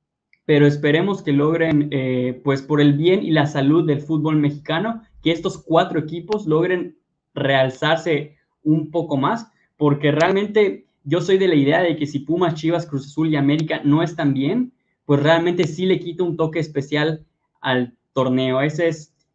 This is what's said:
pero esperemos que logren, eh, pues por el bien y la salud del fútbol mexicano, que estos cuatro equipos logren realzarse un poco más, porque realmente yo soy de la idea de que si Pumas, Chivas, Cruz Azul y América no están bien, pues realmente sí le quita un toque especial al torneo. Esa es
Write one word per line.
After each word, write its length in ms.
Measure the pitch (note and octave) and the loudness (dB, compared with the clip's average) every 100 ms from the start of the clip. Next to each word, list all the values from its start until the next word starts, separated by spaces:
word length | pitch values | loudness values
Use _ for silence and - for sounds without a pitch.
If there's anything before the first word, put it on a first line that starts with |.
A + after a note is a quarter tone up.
| _ _ _ _ - | _ _ _ _ 0
pero 200 | D3 C#3+ | 4 4
esperemos 560 | C#3+ D3+ D#3 F#3+ G3 | 4 0 0 0 -2
que 100 | - | -2
logren, 560 | C#3+ D3+ E3 D#3+ D3+ D3 | 0 2 2 2 0 0
eh, 500 | C#3 C3 B2+ B2+ B2 | -2 -2 -2 -2 -4
pues 180 | C#3 C3+ | -2 -2
por 180 | C3+ D3+ | 0 2
el 140 | D3 | 4
bien 280 | C#3+ E3 G3 | 4 2 2
y 80 | D#3+ | 2
la 160 | D#3 C#3+ | 0 0
salud 400 | D3 C#3 D#3+ D#3 | 0 2 2 2
del 140 | C3+ | -2
fútbol 360 | - D#3+ D3+ D3+ | -2 -2 0 0
mexicano, 640 | C#3+ - - D#3 A3 A3+ - - | 0 -2 -6 -4 -4 -6 -12 -6
que 100 | D#3 | -2
estos 260 | E3 F#3+ - | -2 -4 -8
cuatro 400 | - E3 F#3 D#3+ | 0 2 2 -2
equipos 480 | D#3 E3+ E3 G#3+ F3+ | -4 -10 -6 -6 0
logren 500 | D#3 F3+ F#3 D#3 - _ _ _ | 0 0 -2 -4 -12 _ _ _
realzarse 1040 | - C3 C3+ C3 - D3+ D#3+ E3+ D3 D3 _ _ _ | -6 0 2 0 0 -2 0 0 -2 -4 _ _ _
un 280 | D3+ D#3 - | 0 0 0
poco 260 | E3+ D#3 C#3 | -4 -2 -2
más, 340 | D3 A3+ - _ _ _ | 0 -2 -8 _ _ _
porque 360 | D3 C#3+ D3+ | 0 2 0
realmente 760 | C#3+ F3 G3 G#3 G#3 G3+ - - _ | 2 2 2 0 2 0 0 -12 _
yo 180 | C#3+ E3+ | -4 -2
soy 180 | E3+ F#3+ | 2 2
de 100 | F#3+ | 4
la 60 | |
idea 280 | D#3 C#3 E3 | 4 4 2
de 140 | F3 E3 | 0 -2
que 100 | D3 | -4
si 140 | D3 | -6
Pumas, 340 | C3+ E3+ F3 | -4 0 0
Chivas, 320 | D#3+ D#3+ E3+ - | 0 -2 -2 -4
Cruz 200 | C#3 - | -8 -8
Azul 220 | - D#3+ | -4 -2
y 80 | D3+ | 0
América 440 | C#3 D3+ D#3 D#3 | 2 0 -2 -2
no 180 | C#3+ D3+ | 2 2
están 300 | E3+ - D3 | 2 -2 -2
bien, 400 | C3+ C#3+ A3+ B3 - _ _ | 0 0 -2 -4 -8 _ _
pues 180 | - C#3+ | -2 0
realmente 440 | C#3+ E3 F3 F3 D#3+ | 4 2 2 0 -2
sí 180 | - | -2
le 160 | F#3 F3+ | 0 0
quita 240 | - E3 | -2 -4
un 120 | F3 E3 | -4 -2
toque 240 | D#3+ E3 | -2 -2
especial 640 | D#3 C#3+ C#3+ D3 D3+ D#3 - _ _ _ | -4 -6 -4 -2 -2 -4 -10 _ _ _
al 340 | C3+ B2+ A#2+ - _ | -2 -2 -2 -8 _
torneo. 480 | - B2+ B2+ C3 C3 | -4 0 0 0 0
Esa 240 | D3 D3+ E3+ | -2 0 -2
es 280 | D#3 - _ _ | -2 -10 _ _